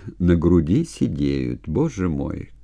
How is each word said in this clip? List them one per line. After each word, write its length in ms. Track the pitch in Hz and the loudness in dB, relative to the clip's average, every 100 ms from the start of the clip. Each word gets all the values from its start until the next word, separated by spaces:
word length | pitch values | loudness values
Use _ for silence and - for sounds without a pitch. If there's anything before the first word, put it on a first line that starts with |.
| - - | -4 0
на 160 | 87 85 | 2 4
груди 480 | 85 87 76 123 | 4 4 4 0
сидеют. 840 | 165 - 67 69 71 69 62 62 - | 0 -2 -4 -2 -2 -2 -4 -6 -4
Боже 400 | 92 160 98 90 | -2 -2 -2 -2
мой, 420 | 69 - - - - | -2 -4 -8 -12 -16